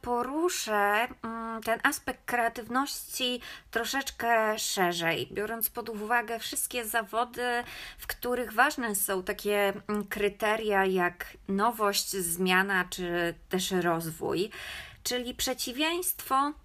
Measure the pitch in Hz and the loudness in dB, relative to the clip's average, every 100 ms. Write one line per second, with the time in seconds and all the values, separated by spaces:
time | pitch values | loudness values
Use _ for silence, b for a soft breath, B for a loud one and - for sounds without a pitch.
0 | 240 240 247 302 349 - - 208 202 208 | -2 0 0 0 0 0 0 4 4 4
1 | 247 262 226 226 226 226 226 226 262 302 | 0 -4 -8 -6 -6 -6 -2 0 0 0
2 | - - - 240 233 233 220 247 285 - | -6 -8 -2 0 0 -2 -2 -2 0 -4
3 | - - 254 247 B B - 226 226 269 | -8 -4 -2 -2 B B -6 -4 -2 -2
4 | 262 - 233 226 214 220 - - 175 170 | -4 -4 2 4 4 0 -2 2 2 2
5 | 165 156 - 202 208 196 - - 220 214 | 0 0 -2 -4 -4 -4 -4 -4 -8 -6
6 | 214 240 226 226 - - - 247 226 233 | 0 0 2 -4 -4 -4 -4 -4 -2 -2
7 | 202 220 240 233 247 240 240 B B B | 0 -2 -2 -2 -2 -2 -4 B B B
8 | - - 240 247 226 214 277 302 233 202 | -10 -6 -2 -2 0 4 4 4 -2 0
9 | - 196 185 202 208 202 202 202 - 208 | 0 0 -2 -4 0 4 2 0 -2 -4
10 | 196 208 202 196 214 220 214 196 190 185 | -2 0 0 2 0 2 2 4 4 4
11 | 175 175 - - - 196 220 220 208 202 | 2 -2 -12 -12 -4 2 2 4 2 2
12 | - 196 170 165 185 185 196 190 180 - | -2 -2 -2 0 4 6 4 2 0 -4
13 | 175 175 170 165 - 185 185 185 175 165 | -2 0 0 -2 -4 -2 0 2 2 0
14 | 165 160 - 156 214 B B B B B | -2 -4 -2 -2 -2 B B B B B
15 | - 247 240 247 - 254 - 247 311 349 | -6 -4 -4 -4 -2 -2 -4 0 0 0
16 | 370 - - 269 285 302 | -2 -4 0 2 2 -2